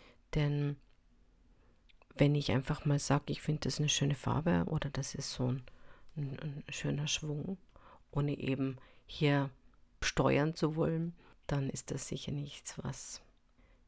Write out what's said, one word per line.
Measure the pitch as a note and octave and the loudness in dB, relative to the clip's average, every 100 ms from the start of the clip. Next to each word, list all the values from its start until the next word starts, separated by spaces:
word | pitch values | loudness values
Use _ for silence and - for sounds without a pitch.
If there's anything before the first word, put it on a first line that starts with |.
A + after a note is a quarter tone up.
| - - _ | -20 -20 _
denn | D3+ D3 D3 C#3+ C#3+ - _ _ - - _ - - - - - - - - | 0 2 2 0 -4 -12 _ _ -20 -20 _ -20 -20 -20 -20 -20 -20 -16 4
wenn | C#3+ | 6
ich | D3 - | 6 4
einfach | C3 - D3+ D3 | 2 2 -2 2
mal | C#3+ | 2
sag, | - C#3+ - | 4 2 2
„Ich | C#3+ | -4
finde | - D3+ | -2 -2
das | - - | -2 0
eine | D3 | 0
schöne | - C#3+ C#3 | 2 2 2
Farbe“ | - A#2+ E3 E3+ F3 | 0 0 2 2 2
oder | D#3 C#3+ | 0 -2
„Das | C3+ C#3+ | -2 -4
ist | - - | -4 -6
so | - B2+ | -2 -2
ein, | B2+ - - - - - D#3 | -2 -6 -18 -20 -20 -12 -6
ein, | C#3 C3+ | -6 -6
ein | D#3 C#3+ - | -8 -8 -10
schöner | - C#3+ C#3+ D3+ | -6 -4 -2 -2
Schwung“, | - D3+ D3 F3+ G3 - - - - - | -4 -4 -4 -6 -8 -12 -20 -20 -20 -6
ohne | C#3+ C#3+ C#3 | 0 0 0
eben | - C3+ C3+ B2+ - - - | -2 0 -2 -4 -14 -20 -14
hier | - D3 C#3+ C#3 - - - - - | 0 4 4 2 -4 -20 -20 -20 -4
steuern | - - C3+ C3+ D3+ D#3+ | 0 4 6 6 4 2
zu | D3+ D#3 | 0 2
wollen, | D#3 D#3+ E3+ - - - - | 0 0 -2 -6 -20 -16 -4
dann | C#3+ C3+ | -2 0
ist | - - | -4 -6
das | - - | -6 -4
sicher | C#3 - | -6 -4
nichts, | D3 C#3+ - - - | -6 -6 -8 -10 -6
was | C3+ C3+ - - - _ _ _ - - | -6 -6 -10 -12 -16 _ _ _ -20 -20